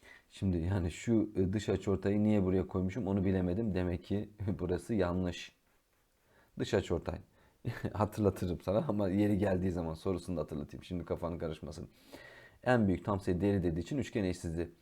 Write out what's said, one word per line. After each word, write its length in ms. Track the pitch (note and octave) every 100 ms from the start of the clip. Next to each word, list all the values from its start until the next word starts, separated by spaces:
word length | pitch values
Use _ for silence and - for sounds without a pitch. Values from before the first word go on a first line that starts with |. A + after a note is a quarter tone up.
| - - _
Şimdi 260 | - G2 F2
yani 340 | E2+ G2 E2
şu, 380 | - - A2+ - -
e, 180 | F#2
dış 160 | G#2 G#2
açıortayı 540 | G2 - F#2+ G2+ G#2
niye 200 | G#2+ G#2+
buraya 240 | F#2 F#2 -
koymuşum 400 | F#2+ F#2 G#2+ F#2+
onu 180 | G2+ F#2+
bilemedim. 480 | F#2+ F2+ F2+ A2+
Demek 300 | F2+ F2+ F2+
ki 260 | - G2 G#2 -
<laughs> 160 | G2+ E2
burası 340 | F2 F2+ -
yanlış. 580 | A2 F2 F#2 F2+ - - - _ _ _ _ _ _ _ _ _ -
Dış 140 | -
açıortay. 460 | G#2 - E2 - E2 - _ _ _ -
<laughs> 260 | - -
Hatırlatırım 680 | - G#2 - G2+ F#2+ F#2 E2
sana 240 | - G#2 -
ama 220 | G#2 G2
yeri 280 | G2 G#2 G2+
geldiği 340 | G2 F#2+ F#2
zaman 220 | F2 E2
sorusunu 440 | D#2+ G2 F2 F2 F2
da 40 |
hatırlatayım. 420 | E2+ D2 D2 -
Şimdi 220 | - F2+ D#2+
kafanı 340 | E2+ E2+ E2+
karışmasın. 480 | E2 D#2+ D2 D#2+ - - - - - - - -
En 240 | - B2 G2+
büyük 180 | F2 -
tam 140 | G2
sayı 220 | G#2 F2+
değeri 220 | G2+ G2+
dediği 160 | F2 E2
için 180 | E2+ D3
üçgen 260 | G#2+ A#2+
eşsizliği. 460 | F#2+ F2+ F2 D#2+ E2 -